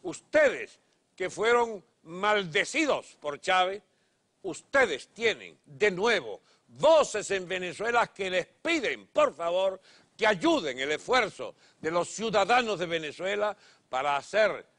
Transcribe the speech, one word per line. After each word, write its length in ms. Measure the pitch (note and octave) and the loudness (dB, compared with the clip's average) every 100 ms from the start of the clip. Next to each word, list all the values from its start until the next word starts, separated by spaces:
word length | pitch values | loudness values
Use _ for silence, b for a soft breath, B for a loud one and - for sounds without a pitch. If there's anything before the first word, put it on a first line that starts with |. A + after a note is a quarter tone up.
ustedes 720 | - D3+ _ D4+ D4 D3+ G#2+ - _ _ _ _ | -10 -12 _ 2 2 0 -10 -14 _ _ _ _
que 140 | F3+ | -8
fueron 520 | D3+ G#3+ A#3+ A#3 G#3 _ _ | -2 2 2 2 -4 _ _
maldecidos 1120 | D#3 F3 G#3 G#3+ F#3 E3+ F3+ C#4+ D4+ D#3 - - | -16 -4 0 0 0 -2 -2 -2 0 0 -4 -12
por 200 | D3 C#3+ | -10 -8
Chávez, 420 | - F#3 F#3 G3 _ _ _ _ _ _ | 0 2 2 -2 _ _ _ _ _ _
ustedes 640 | G3 D3+ _ C#4 A#3 C3 - | -10 -10 _ 2 2 0 -8
tienen 500 | - A3+ C#3+ F#2 D2+ | -4 -2 -2 -10 -20
de 260 | _ C#3 G#3 | _ 0 0
nuevo 520 | F3+ A3+ G#3 A#2+ F#2 b b _ | 2 0 0 -2 -12 b b _
voces 640 | A#2+ C#4 D#4+ C4 G#3 F#3+ | 2 6 6 4 -2 -4
en 180 | G3 F3+ | -4 -4
Venezuela 580 | F#3 F3+ D3 G#3+ A#3+ G#3 | -6 -6 -6 0 2 0
que 200 | - F#3+ | -2 -2
les 180 | F3+ - | -2 -4
piden, 600 | _ - E4 G3+ A#2+ G2 | _ -2 0 0 -4 -4
por 280 | D4 D4+ | 2 2
favor, 460 | C3+ E3+ F3 F#3+ F#3+ b b b | 0 -2 0 0 -2 b b b
que 120 | - G#3+ | -2 0
ayuden 520 | G3+ D#4+ D#4 D#3 B2+ | 2 2 2 0 -4
el 140 | C#3 | -4
esfuerzo 640 | D3+ - B3 G3+ - A2+ - b b | -4 0 0 0 -6 -14 -14 b b
de 100 | D#3 | -2
los 200 | F3 E3+ | -2 -2
ciudadanos 680 | - A3+ G#3 F#3+ A#3+ A#3 F#3+ | -6 -2 0 4 2 2 -4
de 60 | |
Venezuela 720 | F3 E3 D3+ C3 F3+ G#3 G#3 G3 b b _ | -2 -4 -6 -8 -6 -2 -4 -6 b b _
para 280 | B2+ C#3+ C#3+ | -4 -2 -2
hacer 500 | - G3+ G#3+ C3+ - | -2 0 2 0 -12